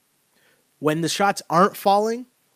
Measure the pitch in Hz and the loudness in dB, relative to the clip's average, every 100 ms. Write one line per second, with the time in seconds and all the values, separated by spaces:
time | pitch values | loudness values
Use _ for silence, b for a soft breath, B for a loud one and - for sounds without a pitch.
0 | _ _ _ _ _ _ _ - 147 156 | _ _ _ _ _ _ _ -6 -4 -2
1 | 160 - 202 196 - 165 - - 202 202 | -2 0 -2 -2 0 2 2 2 0 2
2 | 220 240 247 _ _ | 0 -6 -10 _ _